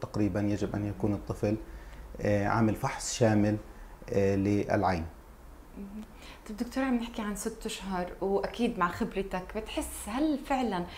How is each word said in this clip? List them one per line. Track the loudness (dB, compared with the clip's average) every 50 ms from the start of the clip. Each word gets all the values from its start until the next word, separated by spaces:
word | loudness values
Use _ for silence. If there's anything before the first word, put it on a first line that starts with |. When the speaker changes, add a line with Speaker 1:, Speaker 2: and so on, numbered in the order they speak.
Speaker 1:
تقريبًا | -10 -4 0 2 2 2 2 2
يجب | 2 2 2 0 0 -2 -2
أن | -2 -2
يكون | -2 -4 -2 0 0 0
الطفل، | 0 -2 -6 -4 0 2 0 0 0 -2 -10 -14 -14 -14 -14 -16 -14 -14 -14 -10 -2
آه، | 0 2 2 4 4
عامل | 4 4 6 6 4 4
فحص | 2 -2 -4 -4 -4 -6 -4 2
شامل، | 6 6 6 8 8 6 4 4 2 -2 -10 -16 -16 -16 -16 -16 -16 -8 0 2
آه، | 4 4 6 4
للعين. | 4 4 4 4 4 4 4 2 4 4 4 2 2 -2 -4 -8 -14 -20 -20 -20 -20 -18 -18 -18 -18 -20 -16 -14 -12
Speaker 2:
مهم. | -12 -10 -10 -12 -14 -14 -16 -18 -18 -18 -18 -16 -12 -12
طب | -6
دكتور، | -6 -6 -4 -2 -2 0
عم | 2 2
نحكي | 0 0 -2 -6 -4 -4
عن | -4 -4
ست | -2 -4 -6 -6 -4 -6
أشهر، | -6 -6 -6 -6 -4 -2 -2 -2 -2 -4 -2
وأكيد | 0 2 2 2 2 0 -2 0 0 0 2 2
مع | 0 0
خبرتك | 2 0 -4 -2 -2 -4 -4 -2 -2 -4 -4 -4 -6
بتحس، | -6 -6 -4 -4 -4 -4 -4 -6 -8 -8 -4
هل | -2 0 2 2 2 0
فعلًا | 0 0 0 2 2 2 0 0 -2 -4 -6